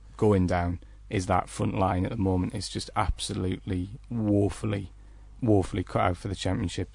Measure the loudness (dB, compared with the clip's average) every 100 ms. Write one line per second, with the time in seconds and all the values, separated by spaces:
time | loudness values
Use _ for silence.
0 | -20 0 4 6 4 2 0 -4 -10 -20
1 | -6 -4 2 2 0 -2 -2 2 2 2
2 | 0 0 0 2 0 -4 -8 -8 -4 -2
3 | -2 -2 -6 -4 -4 -4 -4 -4 -6 -10
4 | -8 -2 2 4 2 0 -4 -4 -8 -14
5 | -20 -20 -20 -2 4 4 4 -2 -2 0
6 | 2 0 -4 -4 -2 -2 -2 -4 -8